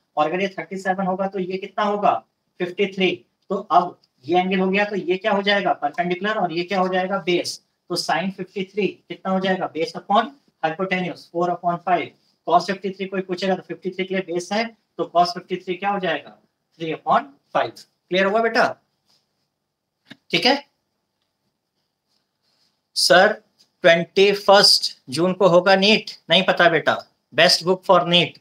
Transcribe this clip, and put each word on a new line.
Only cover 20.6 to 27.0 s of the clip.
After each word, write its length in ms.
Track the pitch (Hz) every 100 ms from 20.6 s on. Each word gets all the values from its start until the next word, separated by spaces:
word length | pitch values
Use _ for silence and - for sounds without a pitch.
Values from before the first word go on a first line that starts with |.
| - _ _ _ _ _ _ _ _ _ _ _ _ _ _ _ _ _ _ _ _ _ _ -
Sir, 460 | - 175 208 220 _ _ _ _
twenty 500 | 175 170 170 - 196
first 680 | 202 - 196 202 - - - -
June 240 | 135 180
को 140 | 185 196
होगा 280 | 170 185 190
नीट? 360 | 196 220 - - -
नहीं 140 | 175
पता 260 | 190 180 170
बेटा। 280 | 156 139 104